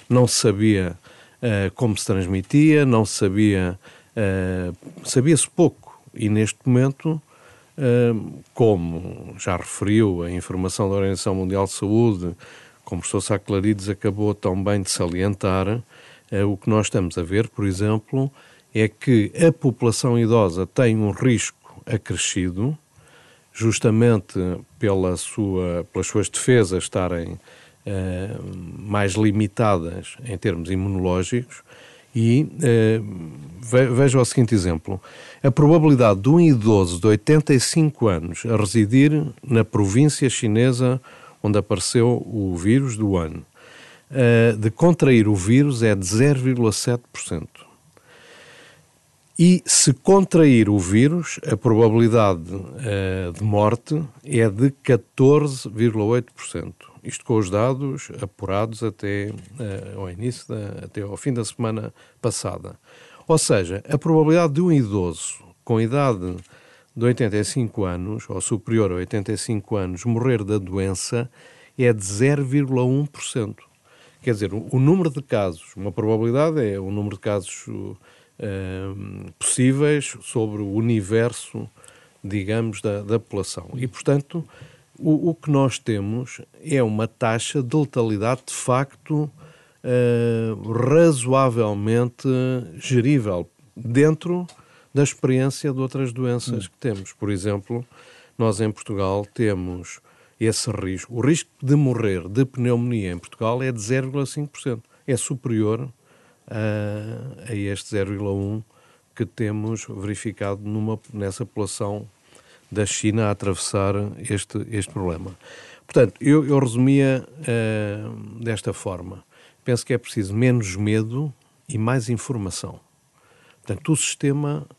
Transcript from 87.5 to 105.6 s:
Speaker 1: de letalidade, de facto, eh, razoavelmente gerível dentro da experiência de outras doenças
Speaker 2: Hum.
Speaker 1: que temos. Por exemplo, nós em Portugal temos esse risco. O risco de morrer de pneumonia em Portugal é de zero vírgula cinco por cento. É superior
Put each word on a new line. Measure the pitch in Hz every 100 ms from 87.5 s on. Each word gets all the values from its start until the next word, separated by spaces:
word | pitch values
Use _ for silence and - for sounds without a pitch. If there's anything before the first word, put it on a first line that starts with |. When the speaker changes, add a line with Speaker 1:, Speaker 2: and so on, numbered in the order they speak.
| 147
Speaker 1:
de | 123
letalidade, | 156 139 127 117 104 110 131 -
de |
facto, | - - 127 139 _ - 151 151 - - - _ _
eh, | 123 123 120 120 117 113 113 101 104
razoavelmente | 113 123 160 170 135 123 135 135 117 107 101 104 117 123 - 135 127 127 127 98 80
gerível | - 123 123 143 104 90 85 _ _
dentro | - 113 123 151 156 175 180 180 - _ _ _
da | 139
experiência | 139 - 131 131 135 - 151
de | 131
outras | 131 135 131
doenças | 117 123 120 123 113 90
Speaker 2:
Hum. |
Speaker 1:
que | _
temos. | 127 98 95
Por | - 104
exemplo, | 98 101 101 101 120 123 - - - _ -
nós | 113 98
em | 110
Portugal | - - 98 95 101 101
temos | - 110 95 90 90 87 - _ _ _ -
esse | 113 107 120
risco. | 98 92 92 -
O | 117
risco | 123 165 - _
de | 135 147
morrer | 135 120 107 90 90
de | 107
pneumonia | 131 127 120 120 123 117 92
em | 87
Portugal | - - 113 123
é | 131
de | 117
zero | 104 131 131
vírgula | 139 135
cinco | 147 147
por | -
cento. | 139 117 - _ -
É | 123
superior | - 139 123 110